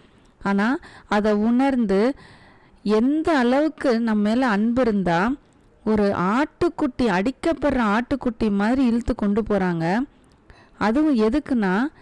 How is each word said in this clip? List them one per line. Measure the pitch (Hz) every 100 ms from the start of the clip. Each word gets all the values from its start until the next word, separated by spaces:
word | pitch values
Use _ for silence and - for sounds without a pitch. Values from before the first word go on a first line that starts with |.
| _ _ _ _
ஆனா | 196 202 220 294 - - -
அதை | 208 214
உணர்ந்து | 208 220 240 277 262 208 196 240 - - - - - - -
எந்த | 202 214 254 302 330 294
அளவுக்கு | 240 269 311 - 285 226
நம்ம | 233 208 208
மேல | 240 262
அன்பு | 202 226 240
இருந்தா, | 240 208 180 170 220 285 _ _ _ _ 214
ஒரு | 214
ஆட்டுக்குட்டி, | 202 - 180 233 311 - 349 - 302 -
அடிக்கப்படுற | 240 180 220 - 330 320 294 262 220
ஆட்டுக்குட்டி | 214 247 277 247 - 220
மாதிரி | 202 214 262 247
இழுத்து | 233 233 240
கொண்டு | 202 208
போறாங்க. | 208 202 185 165 165 208 285 _ - _ _ - - -
அதுவும் | 208 247 311 240
எதுக்குன்னா, | 214 294 - 247 190 190 285 -